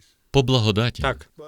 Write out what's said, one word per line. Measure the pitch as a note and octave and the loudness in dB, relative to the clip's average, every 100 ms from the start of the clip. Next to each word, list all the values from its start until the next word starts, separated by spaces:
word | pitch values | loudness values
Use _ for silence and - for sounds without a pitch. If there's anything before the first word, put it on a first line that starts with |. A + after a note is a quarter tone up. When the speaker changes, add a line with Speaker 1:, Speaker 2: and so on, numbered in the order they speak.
| _ _ _ | _ _ _
Speaker 1:
По | C3+ | 0
благодаті. | B2 C3 A2 G2+ A#2+ - | 2 2 2 2 0 -2
Speaker 2:
Так. | C#3 A#2 - - | -4 -4 -12 -20